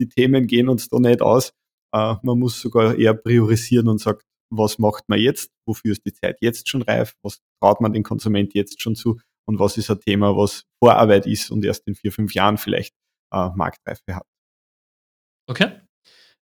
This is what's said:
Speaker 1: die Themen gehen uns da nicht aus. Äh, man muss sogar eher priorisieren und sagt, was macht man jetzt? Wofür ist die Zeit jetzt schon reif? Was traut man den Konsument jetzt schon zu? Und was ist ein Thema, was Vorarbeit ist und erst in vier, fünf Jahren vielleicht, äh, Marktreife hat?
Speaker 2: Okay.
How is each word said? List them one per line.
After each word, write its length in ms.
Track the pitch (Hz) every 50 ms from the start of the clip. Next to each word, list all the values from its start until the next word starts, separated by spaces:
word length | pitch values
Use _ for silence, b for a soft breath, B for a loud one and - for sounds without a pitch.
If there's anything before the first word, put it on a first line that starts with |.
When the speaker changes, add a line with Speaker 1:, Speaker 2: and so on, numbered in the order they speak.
Speaker 1:
die 80 | 127 120
Themen 380 | - - 127 131 131 135 127
gehen 220 | 110 120 120 123 131
uns 200 | 131 113 - -
da 100 | - 123
nicht 240 | 123 120 120 -
aus. 300 | - - 110 127 127 - _ _ _ _ _ _ _ _ -
Äh, 200 | 107 110 113 113 98
man 160 | - 127 120 120
muss 220 | 127 120 - -
sogar 360 | - 117 - 117 113 110 117
eher 180 | - 110 110 110
priorisieren 760 | 110 - 117 120 117 110 104 113 113 - - 123 120 113 113
und 100 | 110 107
sagt, 260 | - 110 104 - _ _ _ _ _ -
was 280 | 113 107 107 107 - -
macht 260 | 110 104 - - - -
man 100 | 101 101
jetzt? 320 | 110 131 160 - - - _ _ _
Wofür 260 | - 107 - - 110
ist 120 | 101 - -
die 60 | 101
Zeit 260 | - _ - 95 - -
jetzt 280 | 110 117 120 - - -
schon 140 | - 135
reif? 320 | 117 - 110 117 117 - - _
Was 180 | - 101 - - _ _ _ -
traut 200 | - 98 104 -
man 120 | 113 107
den 100 | 110 110
Konsument 520 | 104 - - - - 110 104 101 98 98 -
jetzt 260 | 101 101 - - -
schon 140 | - 113 107
zu? 260 | - - 120 110 117 _ _ _ _ _
Und 120 | - 107 92
was 180 | 101 101 -
ist 140 | 110 104 -
ein 100 | 107 95
Thema, 360 | - 107 98 101 104 101 98
was 280 | 101 104 101 - - - _ _ -
Vorarbeit 440 | 120 117 107 - 117 107 101 101 -
ist 240 | - 107 - - -
und 140 | - 107 101
erst 220 | 101 104 - -
in 80 | - 98
vier, 180 | - - 104
fünf 220 | - - 107 104 -
Jahren 240 | - 98 104 107 107
vielleicht, 360 | - 104 90 - 98 - _ _ _ _ _ _ _ _
äh, 180 | 101 95 90 90 87
Marktreife 600 | 98 80 - - - - - - - _ - 87
hat? 120 | 82 - _ _ _ _ _ _ _ _ _ _ _ _ _ _ _ _ _ _ _ _ _ _ _ _ -
Speaker 2:
Okay. 320 | 123 - 196 196 - - _ _ _ _ b b b b b b b b